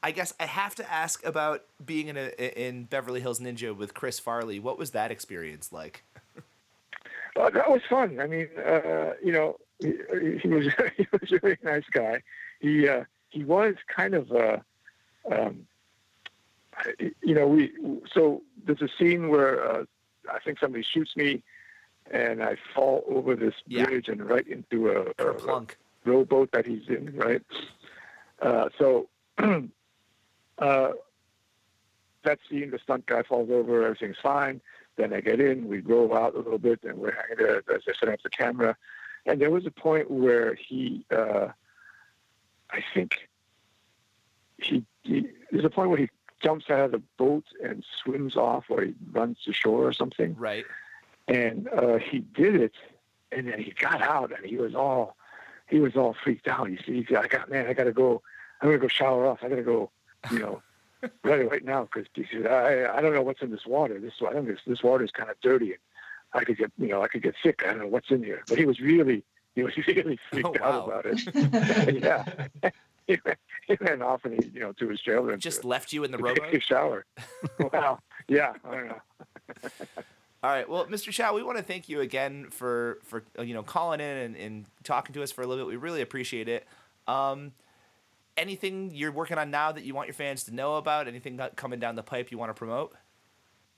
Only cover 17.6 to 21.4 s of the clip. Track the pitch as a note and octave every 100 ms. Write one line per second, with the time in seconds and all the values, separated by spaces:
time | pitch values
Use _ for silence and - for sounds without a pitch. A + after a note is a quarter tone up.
17.6 | C#3+ - C#3 C#3 - - D#3+ C#3+ - -
18.6 | - D3 D3 - E3+ F3 E3 D3+ C#3 C3
19.6 | - - - _ _ _ - - - C#3+
20.6 | C#3+ B2 A2 E3 D#3 - C#3+ C3